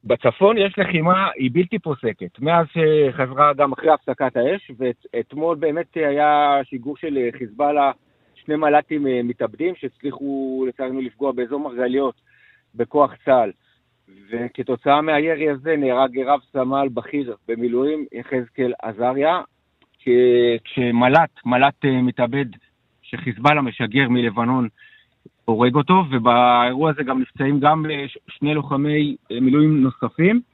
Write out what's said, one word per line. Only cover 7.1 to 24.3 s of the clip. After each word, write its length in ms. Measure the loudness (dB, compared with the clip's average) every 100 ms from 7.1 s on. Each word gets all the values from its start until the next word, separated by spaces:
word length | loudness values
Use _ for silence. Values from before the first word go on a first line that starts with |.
| -2
אה, 200 | -2 -4
חיזבאללה, 540 | -14 -4 -2 2 0 -2 _ _ _
שני 220 | _ -6 -2
מל"טים, 500 | 2 2 0 -4 -2
אה, 140 | -2
מתאבדים 500 | -2 -4 -6 -4 -6
שהצליחו 920 | -6 -12 _ -10 -8 -8 -6 -6 -4 -6
לצערנו 320 | -6 -8 -6
לפגוע 320 | -8 _ -4
באזור 280 | -4 -4 -6
מרגליות 600 | -8 -4 -2 0 -2 -6 _ _ _ _ _
בכוח 400 | -8 -4 -2 -2 -4
צה"ל. 280 | 0 0 0 -6 _ _ _ _ _ -20 -10
וכתוצאה 720 | -8 -8 -10 -6 -4 2 2
מהירי 500 | 2 0 0 -2 -2
הזה 260 | -4 -2 -2
נהרג 420 | 0 2 0 -2
רב 220 | -2 -2 _
סמל 360 | -4 -2 0 -2
בכיר 420 | -4 -6 -8 -6 -10 -8
במילואים, 580 | -4 -2 0 0 -2 -8
יחזקאל 600 | -12 -6 -6 -6 -4 -4 -4
עזריה, 580 | -10 -4 -2 0 0 0 -4 _ _ _ _ _
כ-, 100 | 2 4 6 4 2 0
כשמל"ט, 840 | -6 -4 0 2 4 4 2 _ -2
מל"ט, 380 | 2 2 2
אה, 180 | -2 0
מתאבד 440 | 0 -2 -2 -2 -6 -10 _ _ _ _
שחיזבאללה 600 | -16 -10 -8 -2 0 2
משגר 460 | -2 -4 -2 0 2
מלבנון, 600 | 2 0